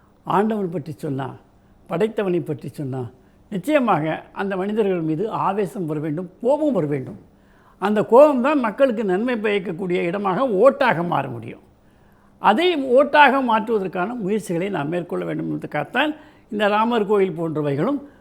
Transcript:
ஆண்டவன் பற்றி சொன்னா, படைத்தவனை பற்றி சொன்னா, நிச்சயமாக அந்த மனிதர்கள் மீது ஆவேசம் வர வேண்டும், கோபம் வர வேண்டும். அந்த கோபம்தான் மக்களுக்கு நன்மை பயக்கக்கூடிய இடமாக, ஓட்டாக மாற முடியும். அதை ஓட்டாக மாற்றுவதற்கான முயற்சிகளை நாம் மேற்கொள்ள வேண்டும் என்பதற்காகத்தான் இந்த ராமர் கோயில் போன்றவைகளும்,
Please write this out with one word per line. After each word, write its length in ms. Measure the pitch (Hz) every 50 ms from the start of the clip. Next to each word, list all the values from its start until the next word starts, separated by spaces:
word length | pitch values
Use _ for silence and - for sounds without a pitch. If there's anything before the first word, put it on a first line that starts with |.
| _ _ _ _ _
ஆண்டவன் 460 | - 160 185 214 220 226 208 196 170
பற்றி 220 | 170 170 131 165 143
சொன்னா, 420 | - - 151 135 135 131 127 123 - - _ _ _ _ _ _ _ _ -
படைத்தவனை 520 | 180 165 208 220 220 226 202 185 175 170
பற்றி 280 | 147 156 147 - - -
சொன்னா, 420 | - - 147 127 131 131 123 113 - - - - _ _ _ _
நிச்சயமாக 720 | 208 180 - 294 311 285 247 220 185 147 156 156 160 - - - -
அந்த 240 | 202 202 190 196
மனிதர்கள் 440 | 180 190 208 214 226 208 196 185 175
மீது 300 | 160 156 156 151 214 220
ஆவேசம் 560 | 180 143 151 185 196 214 202 170 - 214 170
வர 140 | 151 156 151
வேண்டும், 300 | 151 165 147 175 185 170 - -
கோபம் 320 | 240 240 294 294 311 294 240
வர 140 | 180 151
வேண்டும். 440 | 143 147 135 127 - 208 - - - _ _ _ _ _ _ _ _ - -
அந்த 220 | 185 202 214 214
கோபம்தான் 600 | - - 220 262 294 302 277 247 233 294 311 277
மக்களுக்கு 440 | 240 214 190 - 277 269 214 220 220
நன்மை 300 | 190 180 196 233 254 247
பயக்கக்கூடிய 680 | 214 202 214 202 202 175 208 165 175 196 180 180 185 180
இடமாக, 460 | 170 175 202 202 190 175 202 269 254
ஓட்டாக 580 | 196 180 233 269 - - 269 240 - 160 175
மாற 220 | 170 156 143 139 131
முடியும். 420 | 120 113 113 - - - - _ _ _ _ _ _ _ _ _ _ _ _ _ _ _
அதை 380 | - 190 214 262 349 359 339
ஓட்டாக 680 | 285 269 262 240 269 294 - 294 294 294 262 254 277 262
மாற்றுவதற்கான 720 | 233 220 220 202 240 226 208 190 185 160 185 180 220 254
முயற்சிகளை 540 | 247 196 185 214 214 214 - 170 165 185 202
நாம் 200 | 196 - 139 151
மேற்கொள்ள 360 | 175 175 165 - 185 185 175
வேண்டும் 260 | 165 156 156 165 160
என்பதற்காகத்தான் 640 | 151 151 165 156 - 151 147 - - 247 302 302 302 - - - - - _ _ 214
இந்த 160 | 208 214 202
ராமர் 380 | 208 214 220 233 240 226 208
கோயில் 320 | 180 214 202 190 190 160 165
போன்றவைகளும், 580 | 165 165 147 156 147 143 139 139 165 254 285 269 - - - -